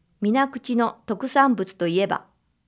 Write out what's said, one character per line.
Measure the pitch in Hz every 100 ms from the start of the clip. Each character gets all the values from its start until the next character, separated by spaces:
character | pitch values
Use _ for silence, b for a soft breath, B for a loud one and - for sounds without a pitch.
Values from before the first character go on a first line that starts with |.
| _ -
水 | 208 254 269
口 | 262 - 240
の | 233 - -
特 | 196 262
産 | 277 277
物 | 190 185 -
と | 175
い | 175
え | 196
ば。 | - - _ _ _